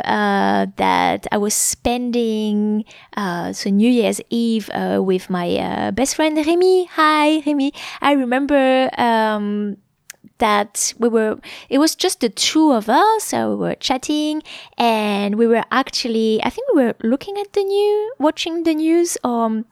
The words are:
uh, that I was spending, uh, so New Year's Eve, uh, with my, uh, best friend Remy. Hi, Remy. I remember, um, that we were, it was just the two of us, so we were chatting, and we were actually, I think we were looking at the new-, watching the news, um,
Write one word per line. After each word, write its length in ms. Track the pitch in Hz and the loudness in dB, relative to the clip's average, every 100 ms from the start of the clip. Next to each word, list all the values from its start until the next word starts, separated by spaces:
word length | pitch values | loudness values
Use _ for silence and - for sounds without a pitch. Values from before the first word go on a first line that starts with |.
| - | 2
uh, 600 | 214 208 196 196 - 190 - | 0 0 2 2 0 -2 -2
that 500 | 190 180 90 196 - | 0 2 2 0 -2
I 80 | 214 | -2
was 160 | 208 - | 0 -2
spending, 1300 | - - 247 240 247 233 233 214 214 208 214 214 - - - - | -2 -2 -4 -2 -2 -2 -2 -2 -2 0 0 -2 -4 -14 -14 -6
uh, 340 | 196 175 180 | -6 -4 -6
so 200 | 190 202 | -6 0
New 180 | 202 233 | 2 4
Year's 320 | 247 196 202 - | 4 2 -2 -4
Eve, 400 | 233 233 226 202 - | -2 0 -2 -4 -6
uh, 260 | 185 196 | -2 0
with 260 | 190 185 - | 0 -2 -2
my, 300 | 180 175 190 | -4 -2 -2
uh, 320 | - - - | -2 -4 -4
best 240 | 196 269 | -2 -2
friend 240 | - 311 311 | 0 0 0
Remy. 480 | 302 349 370 370 359 | 0 2 4 2 0
Hi, 500 | - 311 302 302 311 294 | 0 2 4 2 2 0
Remy. 260 | 294 277 - - - | 0 0 -4 -12 -2
I 120 | 277 | 0
remember, 800 | 285 247 254 285 285 262 262 262 - | 2 2 0 2 2 4 2 0 0
um, 840 | 240 226 220 214 208 208 208 196 _ _ - - - _ | 0 2 0 0 -2 -4 -4 -8 _ _ -20 -20 -20 _
that 560 | 214 208 208 - - - | 0 0 -2 -4 -6 -2
we 100 | 240 | 0
were, 300 | 226 214 - - - - | 2 0 -4 -10 -20 -2
it 120 | 269 | 2
was 160 | 311 - | 2 2
just 240 | 370 - | -2 0
the 100 | 233 | -2
two 440 | - - 311 311 | -2 -2 2 4
of 160 | 233 214 | 4 2
us, 340 | 269 427 440 | 2 4 2
so 320 | - 233 220 208 | -2 -2 -2 -2
we 0 | |
were 200 | 175 - | -4 -4
chatting, 680 | - 254 - 302 302 302 - - - - | -4 -4 -2 -2 -2 -4 -8 -16 -16 -2
and 560 | 233 220 208 202 202 | 0 0 0 -2 -2
we 140 | 208 233 | 0 2
were 160 | 226 - | 2 2
actually, 680 | 240 269 - 247 226 220 220 | 0 0 -4 -4 0 2 0
I 80 | - | -2
think 160 | 415 539 349 | -4 0 2
we 80 | |
were 120 | 233 - | 2 0
looking 380 | 220 269 - 403 | -2 -2 -4 -8
at 140 | 403 | -4
the 100 | 415 | -2
new-, 500 | 392 403 415 415 427 539 | 0 0 2 0 -2 -2
watching 460 | 302 320 349 330 330 | -2 0 -4 -2 0
the 100 | 311 | 0
news, 420 | 320 339 349 - | 2 2 0 -2
um, 420 | 254 233 226 220 226 | -2 0 0 -2 -6